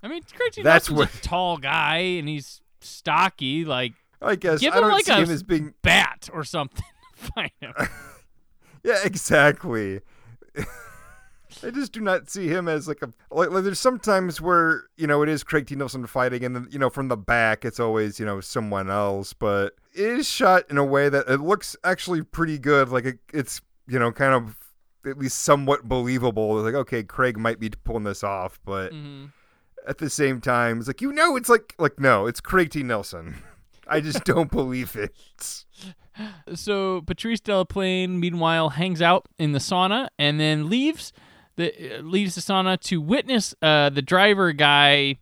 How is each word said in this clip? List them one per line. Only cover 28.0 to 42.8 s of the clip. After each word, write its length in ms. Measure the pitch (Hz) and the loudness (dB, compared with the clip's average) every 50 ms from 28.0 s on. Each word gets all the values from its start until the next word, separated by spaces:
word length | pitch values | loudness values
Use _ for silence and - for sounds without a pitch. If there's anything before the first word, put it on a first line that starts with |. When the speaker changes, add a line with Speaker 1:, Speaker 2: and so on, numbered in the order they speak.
| 104 | -4
Speaker 2:
this 180 | 101 98 - - | -4 -6 -6 -6
off, 380 | 101 98 95 90 95 - - _ | -6 -4 -4 -6 -8 -10 -12 _
but 280 | - 98 98 95 92 160 | -8 -6 -6 -6 -8 -10
Speaker 1:
Mm-hmm. 340 | 151 147 143 143 139 139 143 _ _ _ _ _ _ _ _ _ - - - | -12 -16 -16 -16 -18 -20 -20 _ _ _ _ _ _ _ _ _ -20 -12 -12
Speaker 2:
at 100 | 139 - | -10 -6
the 120 | 156 143 | -6 -6
same 300 | - - 147 135 131 123 | -2 0 0 0 0 -2
time, 380 | - 135 123 120 120 117 113 117 | -2 0 0 2 2 0 -2 -4
it's 80 | 117 117 | -6 -8
like, 120 | 139 - | -8 -6
you 120 | 233 277 277 | -6 -6 0
know, 240 | 302 320 339 294 | 2 2 4 2
it's 120 | 254 240 - | 0 2 4
like, 260 | 240 220 226 _ - - | 2 2 2 _ -6 -2
like, 200 | 170 143 - - | -2 -2 0 2
no, 280 | 139 135 120 101 98 | 4 4 4 4 4
it's 140 | 117 120 - | 0 -4 -6
Craig 300 | - - - 185 175 156 | -8 0 2 2 2 2
T. 120 | - 151 139 | -2 -6 -4
Nelson. 540 | 123 117 104 98 - - 87 82 - - - - - - _ - | -2 -4 -4 -4 -8 -14 -14 -14 -14 -14 -16 -16 -20 -20 _ -20
<laughs> 240 | _ _ - _ - | _ _ -20 _ -2
I 120 | 151 156 | -2 -2
just 240 | 151 156 147 - - | -2 -2 -4 -4 0
don't 260 | - 170 170 165 143 | 2 2 2 2 2
believe 440 | - - 139 127 127 127 123 - - | 0 -2 -2 -2 -2 -4 -6 -6 -6
it. 180 | 113 104 101 - _ - - _ - - - - - - _ _ - - 190 175 _ _ - _ - 214 214 196 165 147 - - | -8 -8 -8 -8 _ -20 -20 _ -14 -12 -12 -12 -14 -16 _ _ -20 -20 -20 -20 _ _ -20 _ -14 -14 -14 -14 -18 -16 -16 -14
Speaker 1:
So 480 | 165 - - 208 196 196 190 185 180 160 | -10 -4 -4 -2 -2 -2 -2 -4 -4 -4
Patrice 380 | - 180 - - 226 233 214 | -6 -8 -6 -4 -4 -4 -4
Delaplane, 800 | _ - 208 190 185 - - 202 190 185 185 185 185 185 180 180 | _ 0 0 0 0 -2 -2 -4 -2 0 0 0 -2 -2 -2 -2
meanwhile, 520 | 170 175 170 175 165 165 165 165 160 151 | -2 -2 -2 0 0 0 2 2 0 0
hangs 300 | 131 147 170 190 180 156 175 | 0 -2 -2 -2 0 2 4
out 240 | 170 180 190 - - _ _ | 4 4 4 2 -4 _ _
in 140 | 160 151 147 | -2 0 0
the 60 | 139 | 0
sauna 500 | - - 196 180 185 190 202 247 269 - _ - | -2 -2 0 2 2 2 2 -2 -4 -6 _ 0
and 220 | 147 147 147 151 | 0 0 2 2
then 280 | 156 156 156 151 151 156 | 0 0 0 0 0 0
leaves 440 | 202 247 269 302 320 - - - _ - - - _ _ _ _ _ | 0 0 0 0 -2 -4 -10 -18 _ -20 -20 -20 _ _ _ _ _
the, 420 | - 170 165 - - 170 131 113 117 | -4 -4 -4 -4 -8 -14 -14 -12 -12
uh, 40 | 143 | -10
leaves 320 | 160 180 190 208 185 165 | -2 -2 0 0 0 -4
the 60 | - | -6
sauna 400 | 160 - 196 190 185 185 185 180 | -4 0 0 2 2 2 0 -2